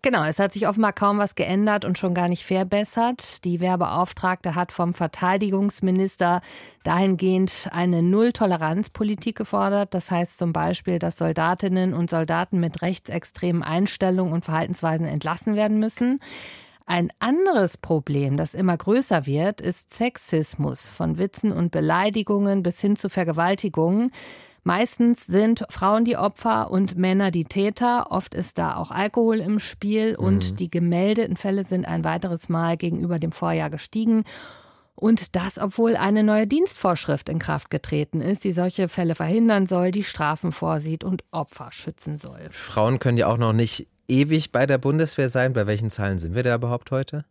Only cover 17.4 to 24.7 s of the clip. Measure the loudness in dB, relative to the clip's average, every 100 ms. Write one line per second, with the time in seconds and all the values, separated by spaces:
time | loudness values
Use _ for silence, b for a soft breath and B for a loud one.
17.4 | 4 4 2 0 -2 -2 0 0 0 0
18.4 | 0 0 0 0 2 2 4 0 0 0
19.4 | 0 -2 -4 -4 -4 -2 -2 -2 0 0
20.4 | -2 -2 -4 -4 -12 -6 -4 -2 -2 0
21.4 | -2 0 0 0 2 2 2 0 0 2
22.4 | 2 2 0 0 2 0 0 -2 -2 0
23.4 | 0 0 -2 0 2 2 0 B B B
24.4 | B B -2